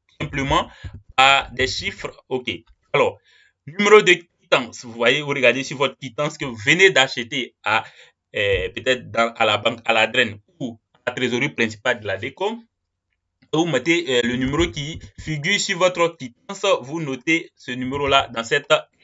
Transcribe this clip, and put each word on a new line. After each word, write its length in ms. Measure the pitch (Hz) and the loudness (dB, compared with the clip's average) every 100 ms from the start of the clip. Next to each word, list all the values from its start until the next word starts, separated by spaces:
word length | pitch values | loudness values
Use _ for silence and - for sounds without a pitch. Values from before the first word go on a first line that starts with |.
| _ - | _ -10
simplement 480 | 151 143 139 160 226 - - - - | -8 -4 0 0 -2 -10 -18 -18 -6
par 380 | - 135 139 - | 2 4 4 2
des 160 | 120 131 | -4 -4
chiffres. 560 | - 190 - - - - | -4 -10 -10 -12 -12 -6
OK. 220 | 127 120 87 - _ _ | -6 -6 -10 -12 _ _
Alors, 260 | 143 107 - _ _ _ _ - | 0 2 -2 _ _ _ _ -12
numéro 360 | 180 208 214 | 0 8 8
de 120 | 185 | 8
quittance. 680 | - - _ - 151 117 - | 2 0 _ -2 -2 -2 -12
Vous 80 | 123 | -12
voyez, 280 | 113 117 143 | 0 2 2
vous 80 | 147 | 0
regardez 340 | 139 123 131 | 2 2 2
sur 140 | 135 135 | -2 -4
votre 200 | 135 - | -4 -4
quittance 380 | 131 113 147 - | -12 -6 -6 -6
que 80 | 143 | -10
vous 100 | 113 | -6
venez 340 | 107 165 190 | 0 4 4
d'acheter 640 | 139 135 - 113 139 123 _ | 4 2 0 -8 -6 -8 _
à, 220 | 104 110 - - - _ _ | -2 -2 -4 -16 -20 _ _
euh, 340 | - 101 92 92 | -4 0 0 -2
peut-être 400 | - 120 127 107 | -4 -2 -2 0
dans, 200 | 110 117 | 2 2
à 100 | 117 | 2
la 140 | 113 104 | 0 2
banque, 200 | 113 117 | 0 -2
à 80 | - | 0
la 160 | 113 113 | 2 2
draine 320 | 127 113 101 _ - | 2 -2 -4 _ -10
ou 220 | 123 113 _ _ - | -10 -10 _ _ -8
à 40 | |
la 20 | |
trésorerie 380 | - 123 123 143 | -4 -2 0 -2
principale 500 | 143 113 110 127 117 | -2 -4 -2 -4 -4
de 60 | 104 | -4
la 100 | 95 | -8
deco. 420 | 127 - 196 233 - _ _ _ _ _ _ _ _ | -8 -6 -6 -6 -16 _ _ _ _ _ _ _ _
Vous 120 | 156 170 | -2 2
mettez, 400 | 131 165 170 135 | 0 2 0 2
euh, 140 | 123 | 0
le 120 | 117 127 | 0 0
numéro 300 | 131 147 170 | -2 0 -2
qui 280 | 151 147 170 - - | -2 -10 -10 -16 -14
figure 400 | - 151 160 202 | -8 -6 -2 -2
sur 160 | - 185 | -2 0
votre 400 | 180 180 170 165 | 0 2 -2 -2
quittance, 480 | 127 - - 196 196 180 | -16 -16 -16 -4 0 0
vous 220 | 127 165 | -2 -8
notez 480 | 151 127 165 165 - | -6 -6 -2 -2 -2
ce 160 | _ - | _ -10
numéro-là 580 | 123 127 139 139 139 135 | -8 -6 -4 0 0 0
dans 120 | 120 | -6
cet 280 | 117 143 - 151 - _ | -2 -2 0 0 -2 _